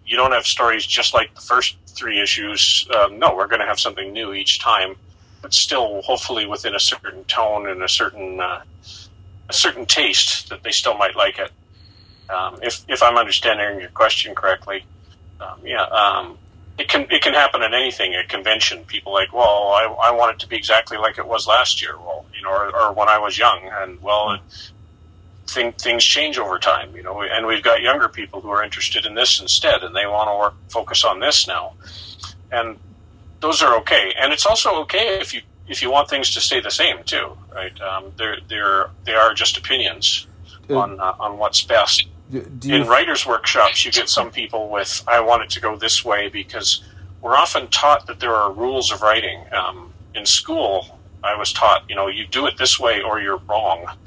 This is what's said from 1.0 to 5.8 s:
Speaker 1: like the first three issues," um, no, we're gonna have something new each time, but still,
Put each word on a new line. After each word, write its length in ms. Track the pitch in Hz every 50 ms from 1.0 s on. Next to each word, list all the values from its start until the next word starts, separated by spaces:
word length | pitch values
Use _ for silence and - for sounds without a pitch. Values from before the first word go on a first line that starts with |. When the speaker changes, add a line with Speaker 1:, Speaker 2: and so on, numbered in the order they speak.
| 110 - -
Speaker 1:
like 200 | 120 110 - -
the 60 | -
first 360 | - - 127 123 123 - - - - -
three 340 | - - 123 117 107 101 101
issues," 640 | 98 - 110 104 104 104 101 - - - - - - 120
um, 240 | 107 101 98 101 113
no, 160 | 156 151 92
we're 140 | 92 98 101
gonna 180 | 117 107 104
have 140 | 107 101 -
something 320 | - 113 101 95 98 98 101
new 200 | 113 110 101 98
each 260 | 98 98 - - -
time, 340 | - 120 110 101 95 95 95 - - - - _ _ _ - - -
but 100 | - -
still, 480 | - - - 147 135